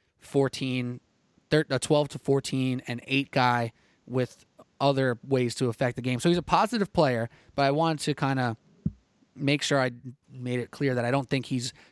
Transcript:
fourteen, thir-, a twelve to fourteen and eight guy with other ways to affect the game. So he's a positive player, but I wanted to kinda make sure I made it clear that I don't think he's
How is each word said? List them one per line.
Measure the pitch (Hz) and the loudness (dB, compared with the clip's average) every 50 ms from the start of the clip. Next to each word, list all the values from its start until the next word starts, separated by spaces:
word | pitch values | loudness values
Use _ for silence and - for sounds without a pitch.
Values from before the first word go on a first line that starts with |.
| _ _ _ _ | _ _ _ _
fourteen, | - - - 143 139 131 - - 131 131 127 127 123 123 123 120 _ _ _ _ _ _ _ _ _ - | -10 -2 2 2 2 2 0 -4 -6 -4 -4 -4 -4 -6 -8 -12 _ _ _ _ _ _ _ _ _ 0
thir-, | - 156 156 - | 2 2 2 2
a | 139 123 | -2 -2
twelve | - - 156 147 147 139 | 2 2 2 2 2 0
to | - 139 | -4 -8
fourteen | - - 139 135 - - - 131 131 131 127 127 - - | -2 0 0 0 0 -2 -2 -2 0 0 -2 -4 -4 -6
and | 120 120 - - | -8 -8 -4 -2
eight | 135 139 139 - | -2 -2 0 0
guy | - 135 123 123 120 120 117 113 - _ _ _ _ _ - | 2 2 4 4 4 2 0 -4 -6 _ _ _ _ _ -12
with | - 123 131 123 - - - _ _ _ - - _ _ - | -6 -2 -2 -2 -2 -6 -14 _ _ _ -20 -20 _ _ -2
other | 135 143 139 135 135 127 117 - - 135 | 0 2 2 2 2 0 0 -2 -4 -2
ways | 135 127 123 120 - | 0 0 0 0 -2
to | - 131 120 | -2 -2 -2
affect | 110 - 139 123 120 | 0 0 -2 -2 -2
the | - | -2
game. | 120 127 127 120 | -4 -4 -2 0
So | - 175 | 2 2
he's | 175 175 | 2 2
a | 147 | 0
positive | - 180 170 214 208 247 220 196 - | 0 2 2 2 2 0 -2 -2 0
player, | - 175 156 135 123 113 117 - _ - _ _ - | 2 2 2 4 2 0 -2 -6 _ -14 _ _ -2
but | - 139 | 0 2
I | 139 | 2
wanted | 143 151 165 165 160 143 | 2 2 2 0 0 -2
to | - 151 139 | -2 -4 -2
kinda | - 147 135 135 135 123 120 113 - _ _ _ _ - - - _ _ _ _ _ _ _ - | 0 0 -2 0 0 -2 -2 -4 -6 _ _ _ _ -6 -6 -6 _ _ _ _ _ _ _ -10
make | - 147 139 143 147 | -4 0 0 0 0
sure | - - 143 139 | 0 0 2 2
I | 127 127 123 120 - 127 120 _ _ - | 2 0 -2 -6 -14 -16 -16 _ _ -20
made | 127 127 123 123 123 123 | -14 -10 -6 -4 -4 -4
it | 117 - | -4 -6
clear | - - 143 139 127 | -6 -2 -2 0 0
that | 123 117 | 0 0
I | 120 | 2
don't | 131 139 131 - | 0 0 0 0
think | 143 131 120 | -2 -2 -2
he's | - 135 123 120 127 - - - _ | -2 -4 -4 -4 -6 -10 -14 -20 _